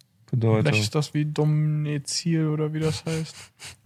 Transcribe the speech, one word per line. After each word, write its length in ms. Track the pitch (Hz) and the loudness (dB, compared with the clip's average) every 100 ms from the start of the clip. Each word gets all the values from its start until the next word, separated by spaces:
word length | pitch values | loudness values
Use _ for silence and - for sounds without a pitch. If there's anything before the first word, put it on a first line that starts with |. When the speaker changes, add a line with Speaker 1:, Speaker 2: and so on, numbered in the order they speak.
| _ _ _ | _ _ _
Speaker 1:
Bedeutung. 300 | 127 113 110 147 | 0 4 4 4
Speaker 2:
Vielleicht 180 | 110 | 2
ist 120 | 107 156 | 2 -2
das 180 | 143 | -2
wie 120 | 151 151 | -2 -2
Domnezil 1200 | 151 151 151 151 151 151 147 - - 170 165 156 | 0 2 2 2 0 -2 -4 -6 -4 0 0 0
oder 240 | 151 151 | 0 -2
wie 60 | 156 | -2
das 240 | 156 151 165 | -2 -2 -4
heißt. 300 | 160 160 - - _ - - | -4 -6 -12 -20 _ -20 -18